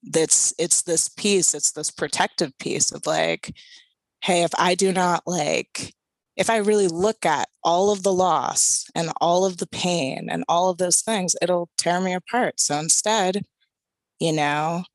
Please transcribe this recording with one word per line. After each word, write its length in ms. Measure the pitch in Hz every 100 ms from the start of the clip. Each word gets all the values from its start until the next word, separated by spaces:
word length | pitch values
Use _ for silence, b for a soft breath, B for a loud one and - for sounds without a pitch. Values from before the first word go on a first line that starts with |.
That's, 500 | - 156 156 - - -
it's 240 | 165 -
this 260 | - 160 -
piece, 460 | - 208 202 165 147
it's 160 | -
this 180 | - 151
protective 640 | - 147 - 185 - 127 -
piece 320 | - - 147
of, 160 | 156 151
like, 480 | 156 165 165 - B B B B _ _ _
hey, 200 | - 175
if 80 | 170 -
I 180 | 180 185
do 160 | 190
not, 300 | 185 180 170 -
like, 680 | 175 151 160 - - - _ _ _ _ -
if 120 | 185
I 80 | 226
really 300 | 208 214 190
look 360 | 165 202 226 170
at 240 | 143 104 _
all 280 | - 170 202
of 120 | 208
the 100 | 190
loss 720 | 185 185 151 - - - - - -
and 160 | 165 -
all 240 | 165 175 190
of 120 | 175
the 100 | 175
pain 640 | - 180 175 131 - -
and 120 | - -
all 200 | 170 185
of 100 | 175
those 220 | 180 -
things, 340 | - 220 180 -
it'll 280 | 170 180 175 -
tear 220 | 165 180
me 120 | 185
apart. 460 | 180 - 233 208 -
So 180 | - 151
instead, 640 | 160 - 208 220 185 196 - _ _ _ _ _ _ _
you 140 | 165
know 500 | 156 147 147 156 170 180